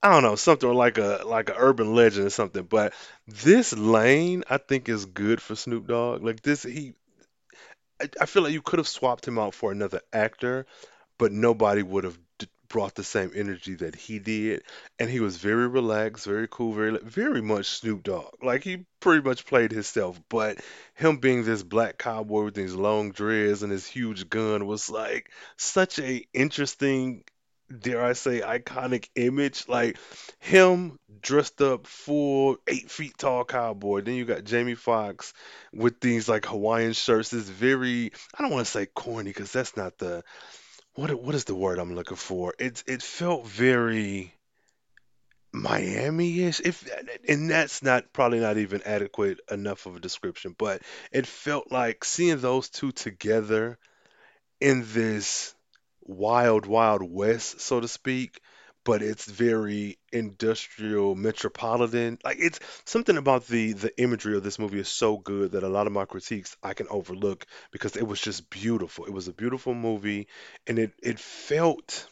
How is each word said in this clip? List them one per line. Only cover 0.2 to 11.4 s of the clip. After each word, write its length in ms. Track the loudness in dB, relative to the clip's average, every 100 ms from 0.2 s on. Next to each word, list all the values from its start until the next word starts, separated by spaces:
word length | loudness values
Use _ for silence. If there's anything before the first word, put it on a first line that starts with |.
know, 140 | 8 4
something 360 | 4 6 6
like 260 | 6 4 4
a, 240 | 0 0 0
like 220 | -2 -2
a 60 | 4
urban 400 | 6 6 4 8
legend 300 | 8 8 0
or 40 |
something. 320 | 0 -2 -2
But 300 | 0 2 2 -2 -20 -20 -20
this 500 | 0 8 8 8 0
lane, 680 | 4 6 8 6 4 -2 -2
I 100 | -4
think, 300 | 0 -4 -2
is 160 | -4
good 380 | -6 -4 0 0
for 140 | 0 -10
Snoop 320 | -6 -6 -2
Dogg. 340 | -2 0 -2
Like, 200 | -4 -4
this, 200 | -2 -2
he, 320 | -2 -10 -12 -14 _ _ _ _ _ -20 -20 -20 _ _
I, 80 | -10 -2
I 60 | 2
feel 180 | 4
like 80 | 2
you 100 | 0
could 160 | 0 0
have 80 | 0
swapped 400 | 0 0 0 -2
him 100 | -2
out 160 | -2
for 200 | -2 -4
another 280 | -2 -4 -4 -4
actor, 540 | -2 -2 -2 -4 -4 -8 -18 -20 _ _ _
but 140 | 0
nobody 500 | 4